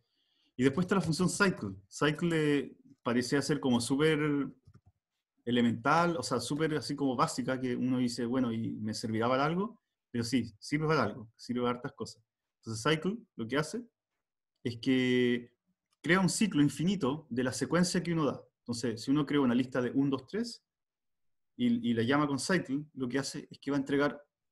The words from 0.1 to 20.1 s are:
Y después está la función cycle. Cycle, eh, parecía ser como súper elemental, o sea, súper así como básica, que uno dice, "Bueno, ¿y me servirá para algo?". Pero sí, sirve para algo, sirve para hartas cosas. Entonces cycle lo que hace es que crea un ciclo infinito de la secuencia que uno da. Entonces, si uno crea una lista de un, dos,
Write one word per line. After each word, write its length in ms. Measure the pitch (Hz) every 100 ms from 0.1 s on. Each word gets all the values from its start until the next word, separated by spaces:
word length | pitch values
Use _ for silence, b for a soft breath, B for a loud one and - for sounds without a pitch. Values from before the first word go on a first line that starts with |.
| _ _ _ _ -
Y 80 |
después 220 | 127 135 180
está 100 | 196
la 60 |
función 280 | 165 156 180
cycle. 460 | - 202 185 104 95 _
Cycle, 420 | - 147 151 175
eh, 440 | 160 151 143 - - - -
parecía 380 | - 120 123 143
ser 160 | 139 151
como 200 | 135 120
súper 720 | 117 135 156 151 151 143 135 - _ - _ _ _ _ _ _ -
elemental, 720 | 120 120 113 127 156 175 165
o 60 |
sea, 160 | 120 127
súper 360 | - 151 156 151
así 200 | - 143
como 200 | 139 123
básica, 440 | 156 - 123 131
que 160 | 127 123
uno 240 | 123 127
dice, 260 | 123 120 117
"Bueno, 260 | 131 127
¿y 200 | 113 113
me 220 | - 110
servirá 340 | 107 117 110 113
para 180 | 131 147
algo?". 340 | 170 214 - _ _ _
Pero 120 | 120
sí, 280 | 113 127 117 -
sirve 280 | - 151 156
para 160 | 156
algo, 260 | 107 - 110 _
sirve 260 | - 123
para 140 | 120 120
hartas 180 | 131
cosas. 300 | - 107 - _ _ _ _
Entonces 240 | - 113
cycle 340 | 147 156 175 220 - -
lo 120 | 113
que 100 | 131
hace 280 | 151 226 247 _ _ _ _ _ _ _
es 140 | 127 117
que 760 | 123 131 127 123 123 120 120 _ _ _ _ _
crea 180 | 143 180
un 100 | 185
ciclo 320 | - 214 147
infinito 680 | 143 - 156 202 127 151 -
de 140 | 117
la 100 | 127
secuencia 480 | 123 131 165 180 185
que 120 | 165
uno 120 | 165 143
da. 160 | 101 - _
Entonces, 400 | - 120 127 110
si 100 | -
uno 140 | 143 139
crea 140 | 147
una 160 | 131 120
lista 260 | 131 139
de 100 | 123
un, 180 | 117
dos, 180 | 139